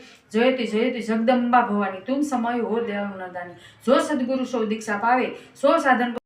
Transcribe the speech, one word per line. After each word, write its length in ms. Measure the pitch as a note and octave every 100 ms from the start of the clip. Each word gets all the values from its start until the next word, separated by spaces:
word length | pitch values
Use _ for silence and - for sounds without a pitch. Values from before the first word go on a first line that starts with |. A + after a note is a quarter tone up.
| - - _
જયતી 360 | G#3+ B3+ B3+ G#3+
જયતી 400 | G#3+ B3+ A#3+ G3+
જગદંબા 580 | A3 A3+ A#3+ A#3+ A#3+ A3+
ભવાની 400 | G#3 G3 F#3+ -
તુમ 160 | C#4
સમય 380 | D4 B3 A#3 A#3+
હો 240 | G3+ A3+
દયાળુ 340 | G#3 G3+ G3+ F#3+
નંદાની 400 | F3+ F3 F3 E3+ - -
જો 160 | A3 D4
સદગુરુ 460 | D#4 C4+ B3 C4 B3
સૌ 180 | A#3+ G#3
દીક્ષા 340 | A3 - G3+
પાવે 340 | A3+ B3+ - - -
સો 260 | - C#4 D#4+
સાધન 420 | C#4 A#3 A#3+ A#3